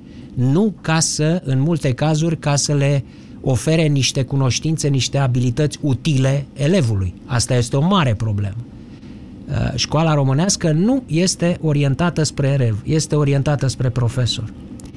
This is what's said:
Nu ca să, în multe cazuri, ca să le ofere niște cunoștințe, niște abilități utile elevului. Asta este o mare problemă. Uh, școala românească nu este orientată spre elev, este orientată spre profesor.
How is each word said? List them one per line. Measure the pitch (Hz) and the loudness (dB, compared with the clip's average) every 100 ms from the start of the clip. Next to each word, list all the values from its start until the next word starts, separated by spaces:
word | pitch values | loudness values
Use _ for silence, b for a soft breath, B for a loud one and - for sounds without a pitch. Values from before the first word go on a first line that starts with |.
| B B B | B B B
Nu | 127 127 156 214 - | 0 2 4 2 0
ca | - 160 | -2 0
să, | - - 151 180 135 | 0 0 0 0 0
în | 131 | 0
multe | 151 165 139 | 2 2 0
cazuri, | 123 151 151 165 160 | 0 0 2 0 0
ca | 147 143 | 0 0
să | - | 2
le | 147 139 139 - B B B | 2 2 0 -2 B B B
ofere | - 123 156 165 156 | -2 0 2 2 2
niște | 139 123 139 | 2 0 -2
cunoștințe, | 127 135 131 - 156 160 147 | -2 0 0 0 -2 0 0
niște | 135 - 139 | 0 0 0
abilități | 135 123 127 120 151 - | 2 2 0 2 0 0
utile | 147 123 165 131 131 139 135 | -2 0 0 2 2 0 -4
elevului. | - 143 190 117 98 90 - - | -2 2 2 2 0 -2 -6 -4
Asta | 123 - 127 | -2 2 0
este | 117 139 | 2 0
o | 170 | 2
mare | 202 127 | 2 2
problemă. | 101 107 104 101 117 - - B B B B B - - | 0 -2 -2 -4 -6 -12 -16 B B B B B -16 -8
Uh, | - - 131 | -2 -2 -2
școala | - 147 165 | -2 0 2
românească | 147 135 135 196 - 165 | 2 2 2 2 0 0
nu | 156 208 269 - | 2 2 0 0
este | 156 185 - 170 175 | 0 0 0 -2 0
orientată | 156 143 139 131 175 - | 0 2 2 2 0 0
spre | 156 - 135 | -2 0 0
elev, | 139 120 101 - | 2 2 0 0
este | 156 - 151 | -2 0 0
orientată | 139 139 139 147 135 | 2 2 2 0 0
spre | - 131 | 0 -2
profesor. | 123 117 127 120 - 110 - - - - | 0 0 0 0 -2 -6 -12 -16 -16 -14